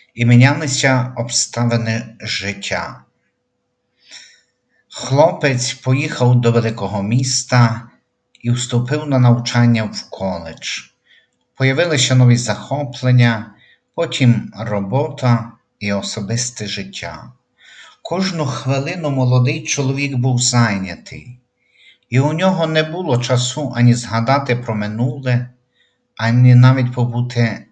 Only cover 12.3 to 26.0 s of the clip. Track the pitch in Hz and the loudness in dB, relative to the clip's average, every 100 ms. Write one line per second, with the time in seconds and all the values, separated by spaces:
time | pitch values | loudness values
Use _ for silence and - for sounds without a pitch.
12.3 | 120 - 104 - 135 131 - 127 127 120 | 4 0 -6 -6 -6 -6 -4 2 4 4
13.3 | 110 - - _ _ _ - 165 - 123 | 2 -6 -18 _ _ _ -6 -4 2 4
14.3 | 104 - 98 104 104 98 131 151 156 123 | 2 0 -10 -6 -4 -2 -4 -4 -2 0
15.3 | 117 113 - _ - 104 101 - 107 98 | 0 -2 -18 _ -10 -6 -6 -6 -8 -6
16.3 | 120 - - 101 104 95 - 85 78 - | -6 -6 -10 -10 -10 -12 -12 -12 -14 -18
17.3 | - _ _ - - - _ - 175 190 | -20 _ _ -20 -20 -20 _ -8 -4 -4
18.3 | 165 131 123 131 135 151 180 151 135 123 | -4 -6 -4 -4 -4 -4 -6 -4 0 2
19.3 | 127 123 156 - - 131 135 143 127 127 | 2 2 -2 -4 -4 -2 -2 -4 -2 0
20.3 | 120 - 120 113 101 92 82 - 78 98 | 0 0 2 2 0 -6 -12 -16 -18 -18
21.3 | - _ _ _ _ _ _ - 123 147 | -20 _ _ _ _ _ _ -2 0 2
22.3 | 160 190 165 160 156 156 175 175 123 - | 2 0 0 0 0 -2 -4 -2 0 0
23.3 | 123 - 156 143 120 120 117 - 113 117 | 0 -2 -4 -4 2 4 4 0 -2 0
24.3 | 139 139 120 - 107 104 110 123 131 131 | 0 0 -4 -4 -4 -4 -4 -4 -4 -2
25.3 | 123 123 _ _ _ _ _ | -2 -2 _ _ _ _ _